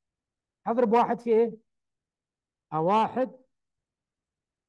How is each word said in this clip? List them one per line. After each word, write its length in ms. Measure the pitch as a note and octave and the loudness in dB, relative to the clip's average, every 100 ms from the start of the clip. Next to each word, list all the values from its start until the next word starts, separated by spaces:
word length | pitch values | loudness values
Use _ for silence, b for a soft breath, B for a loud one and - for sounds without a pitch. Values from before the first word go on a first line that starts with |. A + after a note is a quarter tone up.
| _ _ _ _ _ _ - | _ _ _ _ _ _ -6
هضرب 260 | A#3 A#3+ | -2 2
واحد 280 | A#3 G#3+ G#3 | 2 0 -2
في 100 | A#3+ | 0
إيه؟ 260 | A3 A#3 A3 _ _ _ _ _ _ _ _ _ _ _ | 0 0 -4 _ _ _ _ _ _ _ _ _ _ _
آه، 80 | D#3 | -4
واحد، 520 | E3 G#3+ A3 - C4 - _ _ _ _ _ _ _ _ _ _ _ _ | 0 0 0 -2 -6 -8 _ _ _ _ _ _ _ _ _ _ _ _